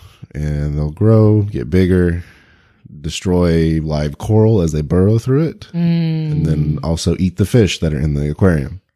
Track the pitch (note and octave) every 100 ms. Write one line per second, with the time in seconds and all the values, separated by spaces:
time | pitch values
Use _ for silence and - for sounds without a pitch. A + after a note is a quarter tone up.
0 | - _ - D2 D2+ D2 D2 D2 D2+ D2+
1 | G#2+ A2 G#2+ G#2+ G#2 G#2+ A#1 F#2 F#2 F#2
2 | F2 E2+ - - _ _ _ _ - D2
3 | D#2+ - F#2+ F2+ F2 E2 D#2+ D#2+ D#2 D2+
4 | D2+ C#2+ - G#2+ A2 A2 E2 D2+ D2 F2
5 | G2 A2+ B2 C3+ D#3+ - - E3+ E3+ E3+
6 | E3 D#3+ D#3 D3+ - D#3 - D2 D2+ E2
7 | F2+ E2+ F#2 - G2 B2+ F#2 - E2 D2
8 | D#2 C#2+ D2 D2+ F#2+ D#2+ C2+ F#2 _